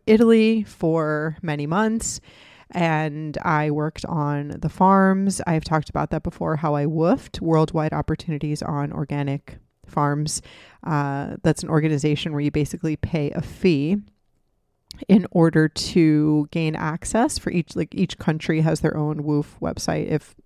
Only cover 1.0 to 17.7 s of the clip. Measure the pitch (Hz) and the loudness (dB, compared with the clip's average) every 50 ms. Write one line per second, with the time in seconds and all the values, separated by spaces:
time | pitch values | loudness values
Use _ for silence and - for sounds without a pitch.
1 | 156 151 151 151 156 160 151 - - 160 147 147 143 151 170 202 220 220 226 226 | 0 0 -2 -2 -2 -4 -6 -6 -6 -6 -4 -4 -2 -2 0 0 0 0 -2 -2
2 | - - - - - - - - - - - - _ - - 180 170 165 156 151 | -4 -6 -8 -10 -14 -20 -20 -20 -20 -20 -20 -20 _ -8 -4 0 0 2 2 0
3 | 156 156 147 156 156 151 - - - 175 156 151 151 151 147 151 151 160 - - | 0 -2 -4 -6 -8 -6 -6 -4 -2 0 0 2 2 0 0 0 -2 -2 -4 -6
4 | - - 170 151 147 143 147 143 147 147 - - - 151 - - 185 190 196 196 | -8 -4 -2 -2 0 0 -2 -2 -4 -6 -8 -6 -6 -4 0 4 4 6 6 6
5 | 190 190 190 190 196 196 185 - - 175 160 160 - - 160 151 - - - 147 | 6 4 4 2 0 -2 -2 -2 -2 0 0 0 0 0 -2 -2 -2 -2 -4 -4
6 | 151 - 165 156 - 175 - - 175 160 156 147 165 151 147 143 143 156 156 160 | -2 -2 -4 -4 -6 -6 -6 -4 -4 -4 -2 -2 -2 0 0 0 0 0 0 0
7 | 165 175 175 - - - - - 165 165 160 156 160 156 - 160 151 151 151 151 | 2 2 2 0 -2 -10 -10 -6 0 2 4 4 4 2 0 -2 -2 -2 -2 -4
8 | - - 156 - - 170 151 143 160 147 151 - - - 151 143 143 147 - - | -2 -2 -4 -4 -4 -6 -6 -4 -4 -4 -6 -4 -4 -4 -4 -4 -4 -4 -4 -6
9 | 147 - 147 143 143 139 139 143 - - - - _ _ _ _ - - - 156 | -6 -4 -4 -4 -2 -2 -4 -6 -8 -12 -20 -20 _ _ _ _ -14 -6 -2 0
10 | 147 143 147 151 151 147 - - - - - - - - - - - - 151 143 | 0 0 0 -2 -2 -4 -6 -8 -10 -12 -20 -20 -20 -20 -20 -12 -6 -2 -2 -2
11 | 143 139 139 139 143 - - - - 160 151 - - - 160 151 156 156 151 139 | -2 -2 -4 -4 -6 -8 -6 -2 0 0 0 0 -2 -2 0 0 2 2 0 0
12 | 151 151 147 - - 165 151 143 147 143 - 151 143 - - 165 - 160 151 - | 0 0 0 0 -2 -4 -4 -2 -2 -2 -2 -2 -4 -4 -4 -6 -4 -4 -4 -4
13 | - - - 156 143 143 - 165 - - - - - 185 160 139 143 160 202 208 | -4 -4 -2 -2 -2 -2 -4 -6 -8 -8 -6 0 2 2 4 4 2 0 -2 -2
14 | - _ _ _ _ _ _ _ _ _ _ _ _ _ _ _ _ - - - | -4 _ _ _ _ _ _ _ _ _ _ _ _ _ _ _ _ -20 -20 -4
15 | - - 196 214 180 - - 175 165 165 160 156 156 151 - - - - - 180 | 2 4 4 4 4 2 2 4 4 6 6 4 2 2 0 -4 -4 0 4 4
16 | 160 156 151 151 151 151 151 151 147 - - 165 160 156 156 - 165 156 160 - | 6 6 4 4 4 2 2 2 0 -2 -2 -2 -2 -2 -2 -4 -4 -6 -6 -6
17 | - - - 220 254 302 - - - - - 175 - - | -6 -2 0 0 0 0 -2 -4 -6 -2 -2 -2 -2 -2